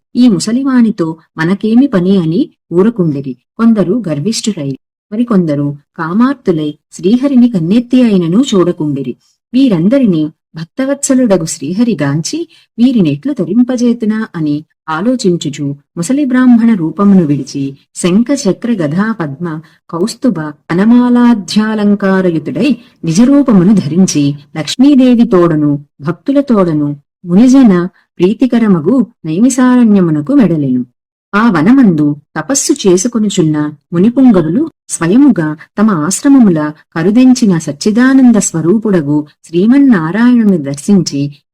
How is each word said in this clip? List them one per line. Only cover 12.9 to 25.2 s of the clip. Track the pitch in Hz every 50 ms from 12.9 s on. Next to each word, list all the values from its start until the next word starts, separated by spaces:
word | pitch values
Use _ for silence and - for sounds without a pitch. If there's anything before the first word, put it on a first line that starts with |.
| 247 220 170 147 139 143 - 277
తరింపజేతునా?" | 302 - 170 156 202 240 247 247 254 233 247 240 233 233 220 208 214 220 220 - -
అని | 165 156 147 147 151 160 _ _ _ _ 156
ఆలోచించుచు | 156 160 196 247 262 240 - 185 175 165 - 143 - 151 143 143 143 - _ _ _
ముసలి | 170 170 - 262 285 294
బ్రాహ్మణ | 247 247 254 254 247 240 220 233 233 226
రూపమును | 180 156 160 - - 202 202 190 185 165
విడిచి, | 143 147 131 127 - - 143 135 135 135 _ _ _ _
శంఖ | - - 175 180 220 240 -
చక్ర | 285 269 - 190 175 - - 233
గదా | 233 185 156 143 160 190 208 226
పద్మ | 220 - 165 143 135 - 175 165 156 160 - _ _ _ _ _
కౌస్తుభ | 175 165 196 233 - _ - 247 185 160 156 151 147 _ _ _
అనమాలాధ్యాలంకారయుతుడై | 165 180 208 226 240 247 247 247 240 240 240 240 233 202 180 - - 214 214 220 220 214 208 208 202 202 202 190 190 190 185 180 165 151 143 147 127 - 233 302 233 - - _ _ _ -
నిజరూపమును | 165 156 196 247 277 285 285 262 269 208 185 170 202 220
ధరించి, | 180 127 143 156 185 190 - - 147 143 143 143 - - _ _ 156
లక్ష్మీదేవి | 147 - - - 262 294 294 254 262 254 247 226